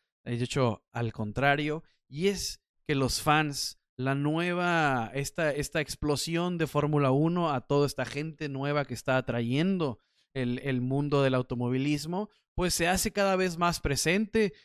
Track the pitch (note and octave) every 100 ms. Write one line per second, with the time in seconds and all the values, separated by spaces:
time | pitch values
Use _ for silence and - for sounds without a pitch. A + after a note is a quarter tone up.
0 | _ _ - A#2+ B2 C#3+ B2 G2+ _ A#2+
1 | A#2 - G#2+ A#2 C#3 C#3+ D3+ D#3 - _
2 | _ C3+ F#3+ G3 - - _ _ - C#3+
3 | B2+ - - D3+ D3+ C#3 - - _ -
4 | C3 C#3 D3 D#3+ F3 F3 F3 E3+ D3+ B2+
5 | A2 C3+ C#3 - D#3 C#3 C3+ E3 C#3+ -
6 | D3 D3 - E3 F3 F3 D#3+ D3+ D3 D3+
7 | C#3 C3+ D#3+ F3 E3 C3+ - C#3+ C#3+ -
8 | B2 C#3+ D#3 D3 D3+ C3+ C#3 D3 C#3 A#2+
9 | - C3 B2+ A#2+ A#2 C3+ F3+ F#3+ D3 A2
10 | _ _ _ C3+ B2 B2 C#3 B2+ B2 C#3
11 | C#3+ C#3+ C3+ B2+ B2 A#2+ B2 C3 C#3 D3
12 | D3+ F3+ G#3+ _ _ - F3+ - E3+ F#3
13 | A3 G#3 G3 F#3 F#3 E3 F3 E3 D3+ C#3
14 | D#3 F#3 A3 A3+ G#3 -